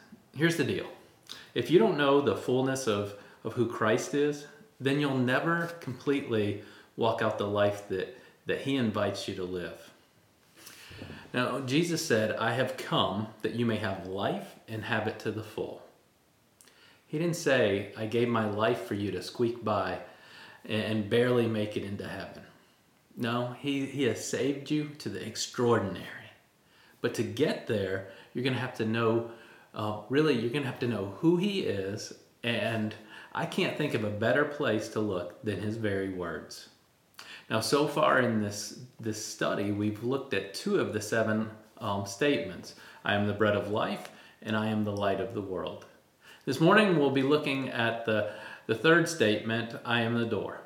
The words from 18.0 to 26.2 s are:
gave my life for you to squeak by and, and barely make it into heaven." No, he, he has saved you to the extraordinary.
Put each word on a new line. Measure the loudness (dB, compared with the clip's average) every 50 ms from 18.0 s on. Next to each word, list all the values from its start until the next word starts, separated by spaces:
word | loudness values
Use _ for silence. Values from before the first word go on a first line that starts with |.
| -4
gave | 0 2 2 2 2
my | 2 2 2
life | 0 0 2 2 2 2 0
for | -2 -4
you | -4 -2 -2 -2
to | -4 -4
squeak | -6 -6 -2 0 0 0 0 -2 -2
by | 0 0 0 0 -2 -4 -6 -8 -12 -18 -20 -20 -20 -20 -20 -20 -20 -20 -16 -8
and, | -4 -2 -2
and | 0 0 0 -2 0 2
barely | 2 4 4 4 4 4 2
make | 2 2 0 -2 -2 -2
it | -4 -6
into | -6 -6 -8 -8
heaven." | -8 -8 -8 -10 -10 -12 -16 -18 -20 -20 -20 _ _ _ _ _ _ _ _ _ _ -8
No, | -6 -4 -2 -2 -2 -2 -4 -6 -6
he, | -4 -2 -2 -2 -2
he | -4 -2 0
has | 0 0 0 -2
saved | -4 -4 -2 0 0 0 -2 -2 -4 -2
you | -2 -2 -2 -4 -8 -10
to | -8 -8
the | -8 -6 -8
extraordinary. | -8 -8 -8 -8 -6 -2 2 4 4 4 4 2 0 -4 -6 -8 -10 -12 -14